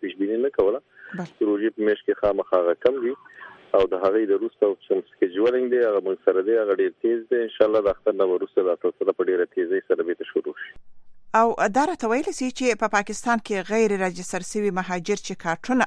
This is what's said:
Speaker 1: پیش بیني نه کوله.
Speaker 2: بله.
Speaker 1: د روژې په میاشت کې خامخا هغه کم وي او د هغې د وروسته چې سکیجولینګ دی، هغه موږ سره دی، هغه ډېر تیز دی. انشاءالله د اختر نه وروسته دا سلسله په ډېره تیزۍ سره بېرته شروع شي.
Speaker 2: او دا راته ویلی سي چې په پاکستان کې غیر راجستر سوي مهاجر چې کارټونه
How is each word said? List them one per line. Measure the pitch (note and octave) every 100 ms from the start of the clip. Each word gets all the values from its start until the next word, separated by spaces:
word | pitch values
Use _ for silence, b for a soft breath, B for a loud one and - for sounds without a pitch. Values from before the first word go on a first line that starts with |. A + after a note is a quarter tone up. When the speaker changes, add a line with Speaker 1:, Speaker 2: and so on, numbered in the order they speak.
Speaker 1:
پیش | G2 F2+
بیني | G2 A2+ C3+
نه | -
کوله. | G2 B2 - B B
Speaker 2:
بله. | F3 F3 -
Speaker 1:
د | G#2+
روژې | G#2 A2 A2
په | G#2+
میاشت | G#2 -
کې | G2+
خامخا | G#2 G2 F#2 F#2
هغه | F2 E2+ B2
کم | C3+
وي | A#2+ C3+ - B B B - G2+
او | F#2+
د | F#2
هغې | F#2+ G#2+ G#2+
د | G2
وروسته | A2+ - G#2 F#2+
چې | - F#2+ -
سکیجولینګ | - F#2+ F2+ A#2 B2+ B2+
دی، | B2 A#2
هغه | G2+ F#2
موږ | F#2+ -
سره | F#2 F#2+
دی، | A2+
هغه | G#2+ F#2+
ډېر | F#2+ -
تیز | A#2 A#2 A2+
دی. | B2
انشاءالله | A2+ - G#2+ A2 G2
د | F#2+
اختر | - G2
نه | F#2+
وروسته | F2+ G2 - F#2
دا | E2+
سلسله | F2+ - F#2+ F#2
په | F2+
ډېره | F#2 F2
تیزۍ | - E2+ F#2+ -
سره | E2+ E2
بېرته | E2+ -
شروع | - - -
شي. | - - - - - - - A3
Speaker 2:
او | A#3 - G3+ A#3+
دا | D#4
راته | E4+ A3+
ویلی | A#3+ D#4+ D#4+
سي | B3+ -
چې | B3+ G#3+
په | A3 G#3
پاکستان | G3+ G#3 - A#3 -
کې | G3+ F3+
غیر | A3 A3 G3+
راجستر | F#3+ F3+ F3+ F#3 F3+
سوي | G#3+ G#3 F3+
مهاجر | F#3 F3+ E3+ G3+ -
چې | F#3+
کارټونه | F3 E3 - B3+